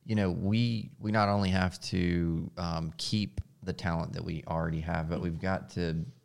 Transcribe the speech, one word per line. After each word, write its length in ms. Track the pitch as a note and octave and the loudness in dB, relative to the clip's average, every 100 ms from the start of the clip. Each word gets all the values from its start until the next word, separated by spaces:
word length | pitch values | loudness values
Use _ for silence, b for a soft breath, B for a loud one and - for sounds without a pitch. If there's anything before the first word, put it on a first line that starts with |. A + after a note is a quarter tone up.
you 100 | - G#2+ | -2 2
know, 140 | F#2 | 2
we, 580 | E2+ F#2+ A2+ A#2+ A2+ - - | 2 2 4 2 0 -6 -6
we 140 | G#2+ | 0
not 160 | G#2+ G2+ | 4 4
only 220 | G2+ F#2+ | 4 4
have 300 | F#2 F#2 - | 4 2 -2
to, 680 | - F#2 F2 F2 E2+ E2 D#2+ - | -4 0 2 2 2 0 -4 -6
um, 360 | F2 E2+ D#2+ - | -4 -2 -4 -4
keep 440 | - G#2+ F#2+ - - - | -2 0 0 -4 -10 -10
the 100 | F#2 | -8
talent 400 | - F2+ E2 D#2 | -4 0 0 -2
that 100 | D#2+ | -6
we 180 | E2 D#2+ - | -6 -6 -2
already 320 | E2 E2 D#2+ | -2 0 -2
have, 280 | D#2+ E2 D#2+ | -2 -2 -2
but 120 | F2 | -2
we've 200 | F2 D#2+ | -2 -2
got 300 | F#2 F#2+ - | -2 -2 -4
to 340 | F2+ E2+ D#2+ - - | -4 -2 -2 -4 -10